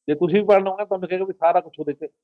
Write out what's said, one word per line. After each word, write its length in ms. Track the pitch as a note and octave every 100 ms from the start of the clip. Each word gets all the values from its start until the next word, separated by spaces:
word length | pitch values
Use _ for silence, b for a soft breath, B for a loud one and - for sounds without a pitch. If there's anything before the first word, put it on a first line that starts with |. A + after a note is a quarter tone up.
| -
ਜੇ 80 | D3+
ਤੁਸੀਂ 260 | F3 G3
ਵੀ 60 | G3+
ਪੜ੍ਹ 160 | G3
ਲਓਗੇ 220 | F#3+ F#3+ G#3
ਤੁਹਾਨੂੰ 240 | F#3+ F3
ਕਹੇਗਾ 160 | F#3 F#3+
ਵੀ 80 |
ਸਾਰਾ 280 | F#3 E3 F3+
ਕੁਛ 180 | E3 -
ਉਹਦੇ 140 | D3
'ਚ 100 | C#3 D#3 _